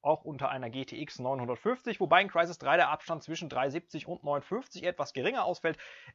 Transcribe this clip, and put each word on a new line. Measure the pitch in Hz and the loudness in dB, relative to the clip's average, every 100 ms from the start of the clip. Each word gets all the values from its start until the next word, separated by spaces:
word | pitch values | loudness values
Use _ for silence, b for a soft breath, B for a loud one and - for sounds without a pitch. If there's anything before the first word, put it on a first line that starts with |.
auch | 143 156 | 4 2
unter | - 139 135 | 0 -4 -4
einer | 131 123 | -2 -6
G | 123 135 | -6 -8
T | 120 | -8
X | 151 - | -10 -6
neunhundertfünfzig, | 127 135 120 123 208 247 - 214 | -4 -2 -2 -2 0 -2 -4 -2
wobei | 175 170 | 6 6
in | 202 | 6
Crysis | 170 170 175 | 2 0 0
drei | 127 165 | 2 6
der | 143 | 6
Abstand | 151 - 160 | 2 -4 -6
zwischen | - 160 165 | -6 -8 -4
drei | 127 139 | 0 0
siebzig | 147 - 160 - | -2 -8 -12 -8
und | 175 | -8
neunundfünfzig | 147 143 - 214 269 180 170 | -2 -2 -2 -6 -6 -6 -4
etwas | 180 139 | -2 -6
geringer | - 143 254 | 0 0 0
ausfällt, | 185 175 165 - B B B | -2 0 -2 -2 B B B